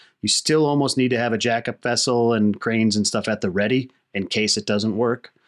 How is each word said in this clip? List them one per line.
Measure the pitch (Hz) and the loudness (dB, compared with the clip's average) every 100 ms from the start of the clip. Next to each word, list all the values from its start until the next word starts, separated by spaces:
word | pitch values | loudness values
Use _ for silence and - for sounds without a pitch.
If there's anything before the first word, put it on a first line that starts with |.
| - _ | -20 _
you | 104 | -4
still | - - 156 | -2 0 2
almost | 147 143 135 131 | 4 2 2 2
need | 127 | 0
to | 120 | 0
have | 120 | 0
a | 110 | 0
jackup | 120 117 120 113 | 0 -2 -4 -6
vessel | 123 117 - 120 117 | -4 -2 0 2 2
and | 113 104 101 | 4 2 0
cranes | 117 113 110 104 | -2 0 2 2
and | 98 | 0
stuff | 110 104 | -2 -2
at | 104 | -2
the | 98 | -2
ready | 90 104 127 131 _ _ | -2 0 0 -2 _ _
in | 101 87 | -8 -4
case | 113 107 107 | -2 -2 -2
it | |
doesn't | 104 104 110 101 | -2 -2 -2 0
work. | 120 120 - _ | -2 -2 -8 _